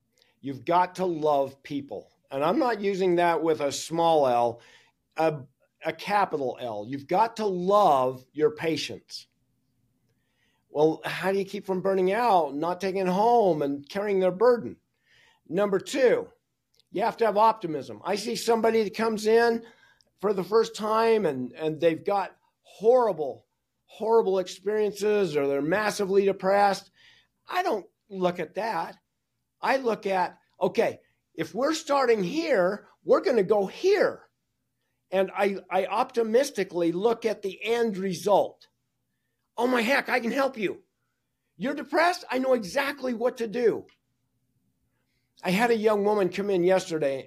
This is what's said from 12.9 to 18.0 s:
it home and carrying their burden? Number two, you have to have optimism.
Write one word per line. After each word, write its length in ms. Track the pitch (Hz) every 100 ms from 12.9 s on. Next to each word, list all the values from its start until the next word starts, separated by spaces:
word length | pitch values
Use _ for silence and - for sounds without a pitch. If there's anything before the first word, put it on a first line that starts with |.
| 190
it 60 | 185
home 540 | 185 220 240 202 160
and 260 | 143 143 139
carrying 320 | 196 208 196
their 120 | 185
burden? 440 | 180 226 240 117 87 _ _ _ _ _ _ -
Number 300 | 165 208 190
two, 480 | - 277 254 156 98 _ _ _ _ _ _
you 120 | -
have 140 | 214 196
to 80 | 226
have 120 | 202
optimism. 640 | 226 220 170 151 127 107